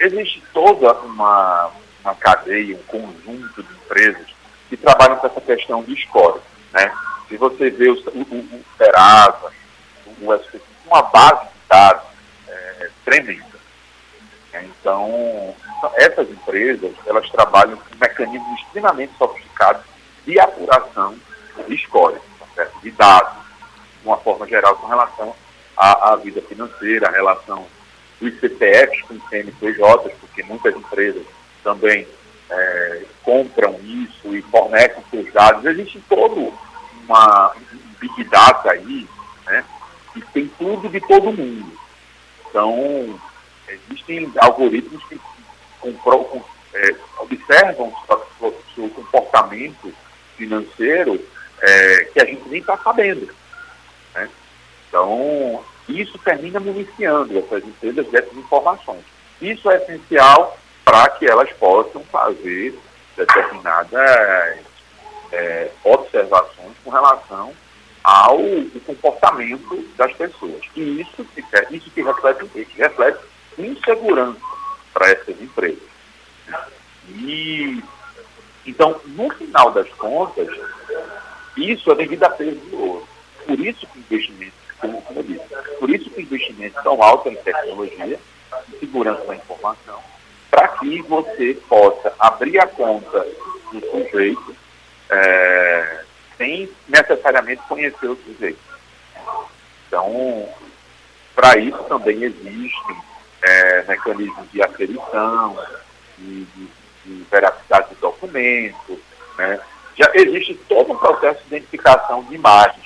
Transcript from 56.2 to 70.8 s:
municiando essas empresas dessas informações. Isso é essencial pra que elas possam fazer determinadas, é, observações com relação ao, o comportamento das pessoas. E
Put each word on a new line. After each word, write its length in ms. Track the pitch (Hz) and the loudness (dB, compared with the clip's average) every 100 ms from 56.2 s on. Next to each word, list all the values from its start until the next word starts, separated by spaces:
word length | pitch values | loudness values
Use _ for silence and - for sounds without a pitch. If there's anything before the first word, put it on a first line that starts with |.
| - 151 165 196 | -4 -4 -6 -10
municiando 800 | 196 196 196 - 165 147 127 98 | -8 -10 -12 -8 -2 -2 -2 -6
essas 240 | 92 104 | -6 -8
empresas 440 | 104 104 110 127 139 | -10 -12 -10 -8 -4
dessas 280 | 120 123 127 | -2 -2 -8
informações. 680 | 131 143 135 190 - 92 - _ _ - | -4 -2 0 -4 -8 -16 -18 _ _ -16
Isso 300 | 175 220 208 | -12 -6 0
é 60 | 185 | 0
essencial 800 | 185 165 - 156 135 143 170 - _ _ | -2 -14 -4 6 8 8 4 -6 _ _
pra 240 | - 113 135 | 2 4 4
que 160 | 139 - | 2 2
elas 260 | 113 135 | 2 2
possam 500 | - 98 98 110 147 | 0 2 2 0 -6
fazer 720 | - - 117 95 90 90 120 - - _ _ - | -8 -4 -4 -4 -8 -10 -10 -12 -20 _ _ -6
determinadas, 1400 | 90 104 95 - 87 82 85 120 135 123 104 92 85 80 - _ _ _ - - - | 0 0 -2 -6 -4 -4 -4 0 2 4 2 0 -4 -8 -18 _ _ _ -20 -20 -12
é, 400 | 87 85 85 82 - | -8 -8 -8 -10 -4
observações 880 | 101 127 135 - 95 95 92 - 90 117 | 2 2 2 -4 0 0 0 -6 -20 -20
com 80 | 127 | -6
relação 640 | 131 139 131 - 98 110 156 _ _ _ _ | 2 2 2 -2 -14 -14 -18 _ _ _ _
ao, 360 | - 98 107 143 | 4 6 6 4
o 400 | 202 381 139 - | 0 -4 -6 -12
comportamento 1040 | - 139 151 - - 127 117 131 - - - - | -16 -4 -4 0 0 0 -6 -12 -12 -14 -10 -4
das 160 | 127 | -4
pessoas. 480 | - 170 - 90 76 - | -4 -12 -12 -16 -14 -16
E 280 | - | -12